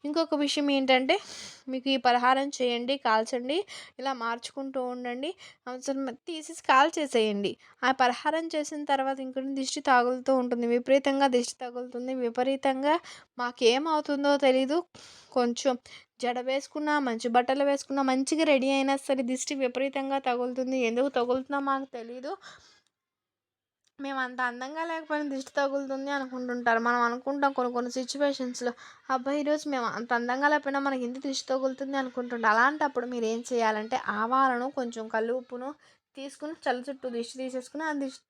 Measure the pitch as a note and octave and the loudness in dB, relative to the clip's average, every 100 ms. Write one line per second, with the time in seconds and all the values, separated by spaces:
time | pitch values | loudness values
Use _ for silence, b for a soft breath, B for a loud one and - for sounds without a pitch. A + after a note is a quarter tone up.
0 | C#4+ D4+ D#4+ D4 C#4+ D4+ C#4+ C#4 C4 C4 | -2 0 0 0 0 0 2 2 6 4
1 | C4 F#4+ B B B B - C4 C4+ C4+ | 6 0 B B B B -8 -4 0 2
2 | B3 A#3+ B3 C4+ C#4 - B3 A#3+ B3 C#4 | 4 4 4 4 2 -2 0 0 0 0
3 | A#3+ A3 A3+ B3 B3 D#4+ - B B - | 2 2 2 -4 -2 -2 -4 B B -8
4 | C4 B3+ A3+ A#3+ - - C4+ C4 B3+ B3 | -6 -4 -4 -6 -8 -8 -6 -4 -4 -6
5 | B3 B3 D4 F#4+ B B - B3+ C4+ C4+ | -6 -6 -6 -8 B B -14 -10 -4 -4
6 | C4+ A#3 - D#4+ D4+ E4 - C4+ D4+ E4 | -4 -8 -10 -10 -10 -10 4 6 6 4
7 | D4 A#3 A3 G3+ G3+ - b b B3+ C4 | 0 2 2 0 -2 -4 b b 0 4
8 | B3 B3 D4+ D#4+ E4 D#4 D4 D4+ D4 C#4 | 2 2 -2 -2 -2 -4 -4 -6 -2 0
9 | C4+ C4+ C4 C4 C4+ C4+ C4 - C#4+ B3+ | 0 -2 -6 -6 -4 -4 -4 -4 4 4
10 | A#3+ B3+ B3+ C4 B3 A#3+ A#3 A#3+ B3 C#4 | 4 0 2 2 2 -2 2 0 4 4
11 | C#4 C#4 C#4 B3 A#3+ - B3 B3 B3 A#3+ | 4 2 4 4 0 -6 -10 -8 -8 -8
12 | B3 C4 A#3+ A#3 B3+ C4+ C#4 C4 C#4+ E4 | -6 -2 -2 0 0 2 0 2 2 0
13 | B B B - B3 B3 A#3+ B3 D#4+ D4+ | B B B -6 -6 4 4 4 2 0
14 | D4+ C#4+ C#4+ C#4+ C#4 C4 C4 D#4+ F4 - | 0 0 2 4 6 4 4 0 -2 -18
15 | B B B B3+ A#3+ A#3 C#4 B3 B B | B B B 0 0 2 0 0 B B
16 | B _ A#3+ B3 B3 C4+ C#4 D4+ D4+ D4 | B _ -4 -4 -2 -2 -2 -4 0 2
17 | C4+ A3+ A#3+ A#3 B3 C4+ C#4+ C#4 - C#4 | 0 -2 4 4 4 2 2 0 -2 0
18 | C4+ C4 C4+ D#4 D#4+ C#4 C4 C4+ C4+ C4+ | 2 2 0 2 4 4 4 2 2 0
19 | - C4+ A#3+ B3+ - C#4 B3+ B3 C4+ C#4 | 0 -2 -2 -4 -4 -2 -2 0 -2 -2
20 | C4+ C#4 C4+ B3 B3 B3+ B3+ C4 A#3 A#3 | -2 -2 0 -2 -2 -4 -2 0 0 2
21 | C#4 C4+ A#3+ C4 C4 C#4+ C#4 C4+ C4+ B3 | 0 2 0 0 -2 -4 0 -2 -4 -12
22 | A#3 B3 C4+ F#4 B B B B _ _ | -12 -12 -10 -10 B B B B _ _
23 | _ _ _ _ _ _ _ _ _ _ | _ _ _ _ _ _ _ _ _ _
24 | C#4 C4+ B3+ B3 B3+ A#3+ C4 D#4 E4 D#4+ | -6 -4 -4 -2 -4 -4 -8 -6 -4 -6
25 | D#4 D4+ D4 C4+ C4+ - C#4 C#4 C4+ C4+ | -4 -2 -2 -4 -4 0 0 0 -4 -6
26 | C#4 C#4+ C4 B3+ B3+ B3 A#3+ A3+ A#3 A#3+ | -4 -4 -4 -6 -6 -2 2 2 2 2
27 | A#3 B3 C4 C#4+ C#4 C#4 B3 A#3+ B3 B3+ | 2 0 -4 0 0 2 -2 -2 -4 -4
28 | B3 C#4 C#4+ C#4 B3+ B3 A#3+ A#3+ B B | -6 0 0 0 -6 -4 -6 -6 B B
29 | - C4 C4 D4 D4 D4+ D4+ C4+ A#3 G3 | -4 -2 0 -2 0 0 0 -2 -2 -4
30 | A#3+ A#3+ A#3+ B3+ C#4+ D4+ C#4+ C#4 C#4 C4 | -2 -2 0 2 2 2 0 -2 -2 -2
31 | A#3+ B3+ C#4 C4+ - C4 C4+ C4 C4+ C#4 | -4 -4 -6 -6 -2 -2 -2 -4 -4 -4
32 | C4 B3 B3 A#3+ A3+ G#3+ B3+ D4+ D4 C4+ | -4 -6 -6 0 2 6 4 4 -2 -2
33 | A#3+ B3 A3+ A3+ A#3+ A#3+ A3+ G#3+ A3 G#3+ | -4 -4 -2 -2 -2 0 2 0 -2 -4
34 | - G#3 A3+ C4 C4+ A#3+ B3+ C#4 A#3+ A3+ | -2 -2 0 4 4 2 -2 -4 -6 -6
35 | A3 A3 A3+ B3+ B3 B3 C4 D4 b b | -4 -2 0 -4 -6 -10 -10 -12 b b
36 | _ - C4+ - D4+ D#4+ D4 B3 B3 C4+ | _ -14 -14 -10 -12 -6 -4 -4 -4 -8
37 | B3+ A#3 A#3 B3+ C4 B3+ B3 D4 D#4 D4 | -6 -6 -6 -8 -8 -8 -10 -6 -4 -4
38 | C4+ - | -6 -8